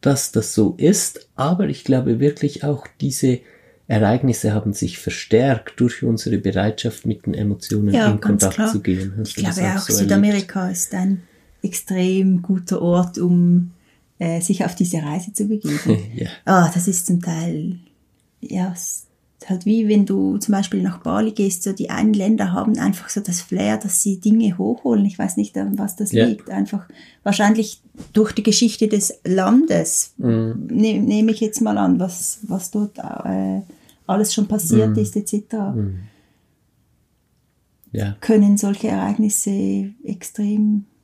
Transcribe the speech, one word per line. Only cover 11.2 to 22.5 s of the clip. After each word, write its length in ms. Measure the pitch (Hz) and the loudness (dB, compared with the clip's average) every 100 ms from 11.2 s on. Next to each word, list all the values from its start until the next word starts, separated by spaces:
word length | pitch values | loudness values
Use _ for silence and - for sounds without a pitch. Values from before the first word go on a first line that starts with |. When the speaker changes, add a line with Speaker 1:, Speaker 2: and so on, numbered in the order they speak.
| - _ _ _ | -6 _ _ _
Speaker 2:
extrem 800 | 190 180 - 185 180 190 190 185 | -8 -8 -6 -2 0 2 2 2
guter 400 | 175 185 175 185 | 0 -2 -2 -2
Ort, 380 | 175 175 175 - | 2 2 0 -2
um, 540 | 175 175 175 175 175 - _ _ _ _ | 2 4 6 4 2 -8 _ _ _ _
äh, 240 | 170 170 | -4 -4
sich 240 | 165 196 180 | -2 -2 -2
auf 80 | |
diese 240 | - 175 175 | -2 -2 -2
Reise 300 | 151 156 175 | -4 -6 -8
zu 120 | - 208 | -6 -2
begeben. 320 | 214 156 147 - 104 - | -2 -2 -4 0 0 0
Speaker 1:
<laughs> 60 | - | -8
Ja. 140 | - - - | -8 -8 2
Speaker 2:
Ah, 260 | 185 170 | 4 4
das 140 | 175 180 | 2 0
ist 180 | 180 - | -2 0
zum 160 | 175 | 0
Teil, 560 | 175 165 165 160 160 180 _ _ _ _ _ _ | 0 -4 -4 -4 -6 -8 _ _ _ _ _ _
ja, 300 | - 185 185 | -8 -4 -4
es 300 | 175 - - - _ _ _ | -6 -10 -10 -14 _ _ _
ist 100 | - | -6
halt 180 | 185 175 | -4 0
wie 200 | 226 214 | 2 4
wenn 200 | 208 196 | 4 4
du 320 | 196 190 196 | 2 0 -2
zum 140 | - | 0
Beispiel 280 | 196 196 196 | 0 2 0
nach 160 | 185 175 | -2 -4
Bali 260 | - 185 220 | -4 0 0
gehst, 300 | 214 196 196 | 0 -2 0
so 100 | - | -6
die 200 | 196 - | -6 -6
einen 240 | - 214 208 | 0 2 2
Länder 360 | 190 220 196 | 2 2 2